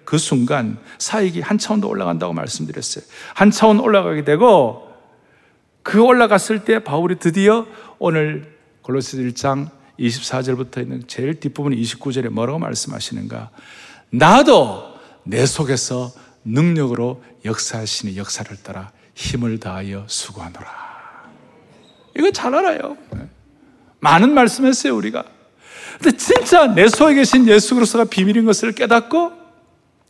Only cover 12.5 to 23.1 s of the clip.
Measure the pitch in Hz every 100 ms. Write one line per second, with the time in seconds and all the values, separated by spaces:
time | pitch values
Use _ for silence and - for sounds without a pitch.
12.5 | 156 - 110 - 107 - - 50 57 -
13.5 | _ - - - - _ 123 156 240 294
14.5 | 208 117 95 - - - _ - 113 131
15.5 | - 139 131 - 127 123 - _ _ 110
16.5 | 127 170 165 135 117 123 127 - _ 113
17.5 | 110 - 117 110 - 107 95 98 - 101
18.5 | 101 - 95 95 _ _ - - 139 117
19.5 | 110 98 95 98 98 104 - - - 85
20.5 | 85 - - - - - - - _ _
21.5 | _ _ _ _ _ _ - 349 392 247
22.5 | 285 381 - - 285 -